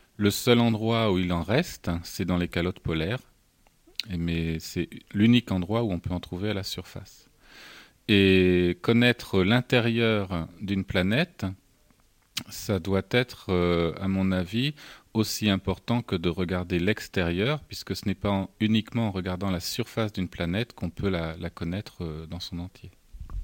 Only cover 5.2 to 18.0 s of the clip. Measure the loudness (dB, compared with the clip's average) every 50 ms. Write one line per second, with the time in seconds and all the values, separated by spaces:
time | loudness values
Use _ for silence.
5.2 | 6 6 6 6 4 2 -2 -2 0 0 0 -2 0 -2 -2 -4 -4 -4 -6 -6
6.2 | -6 -8 -8 -6 -4 -4 -4 -4 -6 -8 -8 -10 -12 -12 -14 -16 -16 -18 -20 -20
7.2 | -20 _ _ _ _ -20 -20 -20 -20 -20 -20 -20 -20 -20 _ _ _ 4 6 6
8.2 | 8 8 8 6 6 6 6 4 4 2 0 0 0 2 4 6 6 4 2 0
9.2 | -2 -2 2 2 4 4 4 2 2 2 2 2 2 2 0 2 2 2 2 0
10.2 | -2 -2 -4 -4 -6 -6 -8 -10 -6 -2 -2 -2 -2 0 0 0 2 2 2 0
11.2 | 0 -2 -4 -6 -8 -8 -8 -10 _ _ _ _ _ _ _ _ _ _ _ _
12.2 | _ _ _ -12 -10 -10 -12 -8 -2 -2 -2 0 0 0 0 0 0 2 0 0
13.2 | 0 0 -4 -10 -4 0 2 2 4 4 2 2 0 0 -2 -4 -2 -2 0 0
14.2 | 0 0 0 0 -2 -2 -4 -4 -4 -4 -6 -10 -16 -20 -20 -20 _ _ -2 -2
15.2 | -2 -2 -2 0 2 2 2 2 0 -2 -4 -4 -2 -2 -2 -2 -2 -2 -4 -2
16.2 | 0 -2 -2 -2 -2 -2 -2 -2 -2 -2 -2 0 2 0 0 0 -4 -6 -2 -2
17.2 | 0 0 0 0 0 0 -2 -4 -6 -12 -14 -12 -8 -8 -8 -4